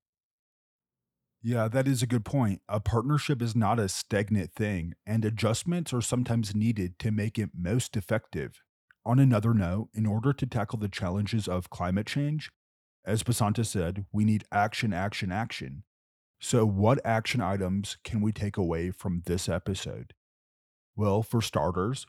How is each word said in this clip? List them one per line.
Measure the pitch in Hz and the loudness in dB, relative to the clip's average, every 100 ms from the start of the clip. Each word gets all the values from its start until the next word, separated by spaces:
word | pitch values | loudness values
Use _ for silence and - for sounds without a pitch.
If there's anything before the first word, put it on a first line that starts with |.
| _ _ _ _ _ _ _ _ _ _ _ _ _ _ 117 | _ _ _ _ _ _ _ _ _ _ _ _ _ _ -2
Yeah, | 120 110 | 0 2
that | 131 135 | 2 2
is | 123 | 2
a | 120 | 2
good | 120 | 0
point. | 104 143 107 95 - | 0 0 2 0 -4
A | 104 | -4
partnership | - 117 127 147 - 131 | 0 0 2 0 0 -2
is | 117 | 0
not | 113 104 117 | 2 2 2
a | 98 | 0
stagnant | - - 101 104 104 85 | -4 -2 0 2 0 0
thing, | - 104 95 82 - - | -2 -2 -2 -4 -8 -4
and | 110 107 | 0 0
adjustments | 110 104 117 - 175 160 | 0 0 0 -2 -2 -2
are | 123 | -2
sometimes | - 123 120 117 107 | 0 0 0 0 0
needed | 104 113 107 90 - | 0 0 0 -4 -4
to | 117 | -2
make | 107 107 - | -2 -2 -2
it | 101 | -4
most | 85 87 120 - 107 | -4 -2 -2 -2 -4
effective. | - - - 80 65 - _ _ _ _ | -2 -2 -2 -6 -6 -10 _ _ _ _
On | - 127 | 2 6
another | 135 117 113 | 6 6 4
note, | 110 87 95 110 | 4 2 0 -4
in | 107 110 | -2 0
order | 107 135 | 2 0
to | 139 131 | 0 -2
tackle | 120 98 107 | -2 -2 -4
the | 104 | -4
challenges | - 90 98 101 113 95 | -4 -2 -2 0 -2 -2
of | 90 - | -2 -4
climate | - 90 95 107 | -4 0 0 0
change, | 143 147 151 - _ _ _ _ _ | -2 -2 -4 -8 _ _ _ _ _
as | - 110 | -2 -2
Basanta | - 117 107 107 | 0 2 2 0
said, | 110 98 85 95 98 | -2 -2 -2 -4 -4
we | 104 | 2
need | 107 107 - | 2 2 0
action, | 104 107 - 113 | 0 0 0 -2
action, | 90 98 - 95 | -2 -2 -4 -4
action. | 92 - - 67 69 - _ _ _ _ _ | -4 -4 -8 -10 -12 -16 _ _ _ _ _
So | - - | 0 4
what | 110 98 107 135 | 4 6 4 4
action | 120 113 - 123 | 2 0 0 -2
items | 92 98 92 98 101 - | 0 0 0 -2 -4 -10
can | - 110 | -4 0
we | 107 | 0
take | 107 101 104 | 0 -4 -2
away | 87 82 90 | 0 0 -4
from | - 95 87 85 | -4 -4 -2 -2
this | 85 - | -2 -2
episode? | 87 - 95 - 52 65 - _ _ _ _ _ _ _ - | -2 -2 -6 -6 -10 -14 -20 _ _ _ _ _ _ _ -2
Well, | 104 101 | 2 2
for | 113 117 | 2 0
starters, | 104 101 78 90 101 135 | 0 0 0 0 -2 -4